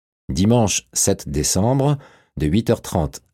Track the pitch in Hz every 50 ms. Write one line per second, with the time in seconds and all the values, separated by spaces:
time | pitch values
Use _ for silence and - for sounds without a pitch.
0 | _ _ _ _ _ - 64 71 92 107 117 123 113 98 - - - _ - -
1 | - - 98 95 - - 71 76 73 - - 95 92 117 131 139 135 143 147 143
2 | - - - _ _ _ - - 73 76 80 107 113 - 117 - - - - 92
3 | 78 69 - - _ _